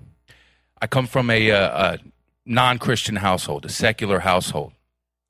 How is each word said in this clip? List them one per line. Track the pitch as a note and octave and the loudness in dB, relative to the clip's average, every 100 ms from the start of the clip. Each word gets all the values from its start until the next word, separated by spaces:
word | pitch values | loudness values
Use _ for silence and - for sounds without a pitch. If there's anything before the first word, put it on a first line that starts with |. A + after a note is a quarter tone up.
| - _ _ _ _ _ _ _ | -20 _ _ _ _ _ _ _
I | A2+ | -4
come | C3 B2 | -2 0
from | C3+ A#2+ | 0 2
a, | A2+ A2 | 2 4
uh, | G2+ F#2+ C2+ F#2 | 4 2 2 0
a | E2 - _ _ _ - | -2 -10 _ _ _ -2
non-Christian | A#2+ B2+ A#2+ - A#2 - G#2 | 2 2 2 -2 -2 -2 -2
household, | G2 F#2 - D2 | 0 0 -2 -8
a | - | -8
secular | - A2+ A2 G#2 F#2+ | -2 -2 0 -2 0
household, | F#2 F2+ - D#2 C#2+ - _ _ _ _ _ | 2 0 0 -6 -8 -14 _ _ _ _ _